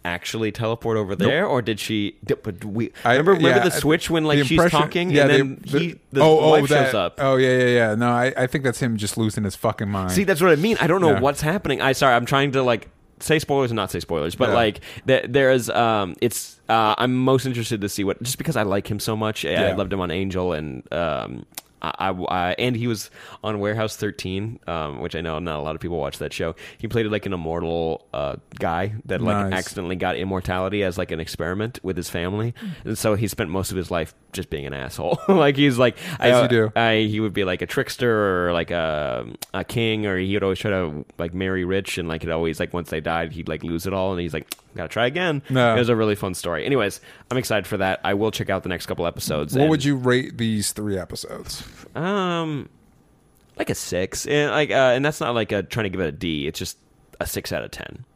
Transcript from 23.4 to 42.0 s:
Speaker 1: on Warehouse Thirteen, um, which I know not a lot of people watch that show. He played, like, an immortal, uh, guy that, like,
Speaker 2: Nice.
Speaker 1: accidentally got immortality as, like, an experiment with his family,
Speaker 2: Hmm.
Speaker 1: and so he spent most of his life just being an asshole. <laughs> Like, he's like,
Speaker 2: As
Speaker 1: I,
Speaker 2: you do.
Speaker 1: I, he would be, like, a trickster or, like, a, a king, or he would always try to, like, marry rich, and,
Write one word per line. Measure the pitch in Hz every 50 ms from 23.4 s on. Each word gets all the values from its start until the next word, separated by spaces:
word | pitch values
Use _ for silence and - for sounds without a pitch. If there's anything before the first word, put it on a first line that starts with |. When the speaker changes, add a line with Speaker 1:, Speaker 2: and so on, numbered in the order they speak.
| -
Speaker 1:
on | 104 107 104
Warehouse | 101 104 107 110 110 107 -
Thirteen, | - 107 104 87 - - 92 92 98 104 113 117 - _
um, | - 87 82 78 73 71 58
which | 71 87 -
I | 80
know | 85 82 78 78
not | 87 85 78 73
a |
lot | 73 78 78
of | 80
people | - 85 87 80
watch | 71 71 - -
that | 80 71
show. | - - 92 82 78 - - - -
He | _ - 107
played, | 113 117 110
like, | 107 104 104 -
an | 101
immortal, | 98 87 80 80 82 85 85 82 82 85 82 82 80 - _ _
uh, | - - 71 71 - - _ _ - -
guy | - 87 82 87 95 104 107 110 -
that, | - 95 87
like, | 87 110 104 101 101 95
Speaker 2:
Nice. | 92 92
Speaker 1:
accidentally | 92 - - 101 90 85 92
got | 87 92 90 85
immortality | 62 90 95 95 92 90 - 90 92 92 95 101 104
as, | 101 92 87 95
like, | 90 -
an | 85 80
experiment | 80 - - - 82 82 92 101 107 117 - - -
with | 90 90
his | 85 82 -
family, | - 87 85 90 98 104 113 117 120 -
Speaker 2:
Hmm. | 226 196 156 - - -
Speaker 1:
and | 110 -
so | - 113 104
he | 104 117 98
spent | - - 110 78
most | 85 95 90 -
of | 98
his | 92 85 -
life | 90 85 80 - - _ _ _
just | - 95 82 _
being | 80 73 69
an | 69 69
asshole. | 69 65 65 - - 76 87 - - -
<laughs> | -
Like, | 196 180 147 143 139
he's | 135 147 143 123 117
like, | 127 120 - - - 185 160 -
Speaker 2:
As | - 123 123
Speaker 1:
I, | 123
Speaker 2:
you | 113 -
do. | 120 113 110 107 -
Speaker 1:
I, | 113 117 113 110 110 110 107
he | 107 107
would | 110 107
be, | 90 101 98
like, | 92 90 90
a | -
trickster | - - 135 127 - - - 127 120 113 107 104 98 92 90 87 87
or, |
like, | 87 85 85 -
a, | 87 85 82 80 78 76 73 67 60 60 58 57 52 - - _ -
a | 95
king, | 90 - - 120 117 113 110 107 107
or | 104 95 92
he | 95 95 98
would | 101
always | 95 98 95 -
try | - 107
to, | 98 95 90 80 73 73 - _ _
like, | - 85 85
marry | 87 92 95 92 95 92 90
rich, | 87 95 98 95 - -
and, | 98